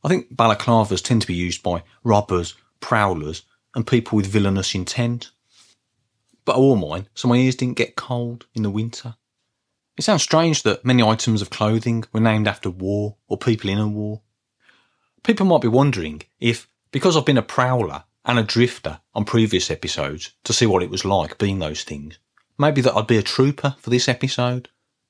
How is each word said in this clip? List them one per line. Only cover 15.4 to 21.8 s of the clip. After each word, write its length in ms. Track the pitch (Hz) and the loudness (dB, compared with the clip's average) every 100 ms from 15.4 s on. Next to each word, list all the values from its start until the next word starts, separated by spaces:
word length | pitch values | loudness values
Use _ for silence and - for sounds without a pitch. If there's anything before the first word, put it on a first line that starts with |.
| 190 | 4
might 140 | 160 | 4
be 80 | 120 | 4
wondering 540 | 120 139 98 78 76 - _ | 4 4 0 -6 -10 -18 _
if, 280 | 117 113 - _ _ | -2 -2 -6 _ _
because 260 | 139 185 160 | -2 2 2
I've 80 | |
been 140 | 143 131 | 2 0
a 40 | |
prowler 600 | - - 127 127 90 71 - _ | 0 0 0 0 -2 -6 -16 _
and 140 | - 120 | -2 0
a 40 | |
drifter 580 | 107 117 120 - - 78 _ | 0 2 2 0 -10 -12 _
on 100 | 104 | -8
previous 460 | 104 120 110 92 - | -2 2 2 0 -2
episodes 600 | 76 80 - 69 76 - - | -6 -6 -6 -6 -8 -14 -14
to 80 | - | -6
see 140 | 113 113 | 0 2
what 160 | 92 | 2
it 80 | 90 | 0
was 140 | 92 | -4
like 340 | 95 98 76 - | -2 -2 -2 -4
being 220 | 101 98 | -2 -2
those 240 | 78 76 | -4 -8